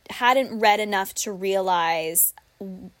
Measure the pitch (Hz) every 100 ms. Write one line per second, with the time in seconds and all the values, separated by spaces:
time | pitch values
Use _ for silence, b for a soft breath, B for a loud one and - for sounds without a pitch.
0 | - - 247 262 247 220 214 208 214 196
1 | 196 - - 190 190 196 185 175 165 165
2 | 160 165 - - _ - 196 185 185 _